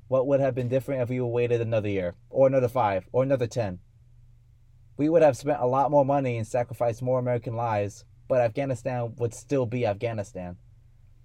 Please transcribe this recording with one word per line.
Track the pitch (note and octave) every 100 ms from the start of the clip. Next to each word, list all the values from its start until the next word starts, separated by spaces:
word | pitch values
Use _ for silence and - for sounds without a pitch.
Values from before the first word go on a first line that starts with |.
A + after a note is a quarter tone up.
| -
what | B2+ C3
would | C#3
have | C3+ B2
been | B2
different | C3 B2+ C3+
if | A#2+
we | B2+
waited | B2 A#2+ A#2+ A#2+
another | A2+ A2+ G#2
year, | G2 F2 - -
or | B2 C3+
another | C3+ B2
five, | B2+ G#2+ F#2+ -
or | B2
another | C3+ C3+ A#2
ten? | B2+ G#2 F2+ - - - - - - - - - - - -
We | D3+
would | E3
have | D3+ A#2+
spent | C#3+ C#3+
a | B2
lot | C3 C#3
more | D3 C3+
money | C#3+ C3 A#2+
and | A2
sacrificed | B2 A#2+ B2 A#2+ A2+
more | B2+ B2+
American | B2 A#2+ B2+ A2+
lives, | A#2+ G#2 G2+ - - - -
but | B2+
Afghanistan | A#2 C#3 C#3 B2 C3+ B2 A#2 A#2
would | A#2+
still | - - C#3 A#2+
be | B2 A#2
Afghanistan. | G2 G2 A2 G2 F2+ F2+ F2+ - - - - - -